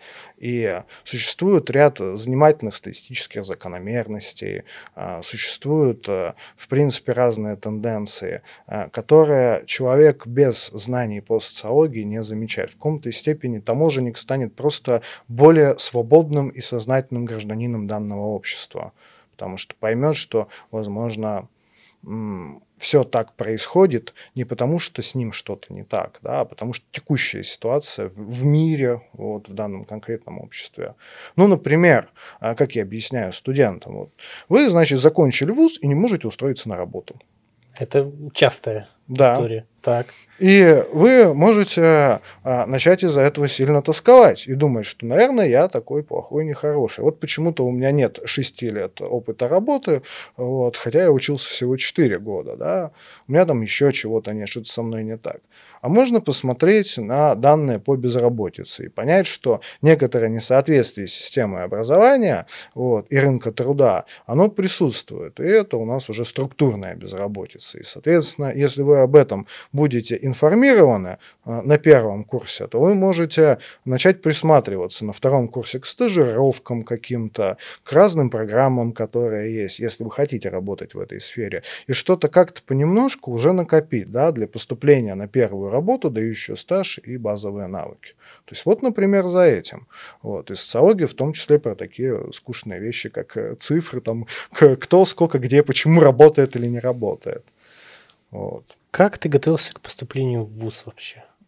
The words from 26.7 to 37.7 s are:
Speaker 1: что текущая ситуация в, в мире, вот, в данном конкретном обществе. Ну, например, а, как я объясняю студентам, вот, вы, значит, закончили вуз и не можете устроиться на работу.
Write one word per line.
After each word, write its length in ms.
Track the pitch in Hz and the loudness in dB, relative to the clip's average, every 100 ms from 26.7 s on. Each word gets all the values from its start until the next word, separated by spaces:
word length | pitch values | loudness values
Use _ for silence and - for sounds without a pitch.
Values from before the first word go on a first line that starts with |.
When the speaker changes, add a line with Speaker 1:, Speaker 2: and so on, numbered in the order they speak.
Speaker 1:
что 100 | - - | -10 -14
текущая 500 | - - 131 - 101 | -16 -4 -2 -2 -6
ситуация 640 | 95 - 113 139 - - 98 | -10 -6 -2 -2 -4 -8 -10
в, 40 | 101 | -12
в 280 | 104 123 | -12 -2
мире, 560 | 143 151 160 151 127 117 - | 0 2 2 0 -2 -4 -10
вот, 340 | 110 104 107 104 | -12 -10 -10 -12
в 60 | |
данном 320 | 98 104 98 104 | -10 -10 -12 -14
конкретном 520 | 107 110 - - - | -14 -10 -12 -12 -18
обществе. 580 | - - - - - - - - - - | -16 -16 -16 -14 -14 -16 -20 -20 -6 2
Ну, 100 | 202 | 4
например, 640 | 180 - 156 175 123 - _ - - | 4 2 4 6 4 2 _ -20 -10
а, 140 | 110 | -8
как 220 | 117 139 117 | -2 -2 -2
я 60 | |
объясняю 500 | 95 113 - 127 92 | -6 -8 -8 -6 -6
студентам, 640 | - - 135 117 90 - 101 | -8 -4 0 0 -2 -14 -14
вот, 140 | - _ - - - | -16 _ -20 -20 2
вы, 180 | 220 277 | 4 4
значит, 300 | 170 151 135 | 4 4 4
закончили 520 | 147 156 143 - 135 | 4 4 2 2 -2
вуз 280 | 254 330 - | 2 2 2
и 60 | 143 | 0
не 80 | |
можете 340 | 143 233 190 110 | 0 0 -2 -6
устроиться 400 | - 139 131 113 | -6 -6 -4 -8
на 80 | 90 | -8
работу. 380 | 90 95 - - _ _ _ _ _ | -8 -10 -16 -20 _ _ _ _ _